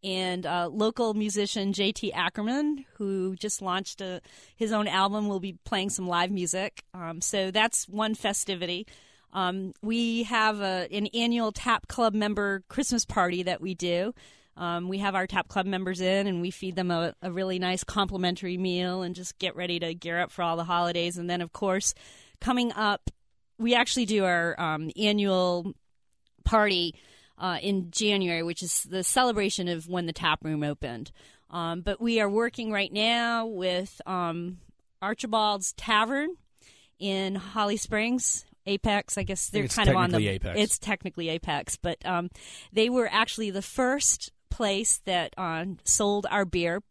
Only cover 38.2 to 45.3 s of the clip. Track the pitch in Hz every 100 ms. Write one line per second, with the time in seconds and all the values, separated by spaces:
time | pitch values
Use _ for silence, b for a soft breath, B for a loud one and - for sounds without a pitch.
38.2 | - - - - - 196 220 208 - -
39.2 | 190 190 - 208 135 - 107 - 180 110
40.2 | 104 95 101 131 208 - - 202 190 170
41.2 | 165 165 - 147 - - 175 165 - 175
42.2 | 180 B B B B 214 226 254 226 208
43.2 | 226 - 214 190 - - 254 285 - -
44.2 | - _ _ - 214 196 226 - - 180
45.2 | 160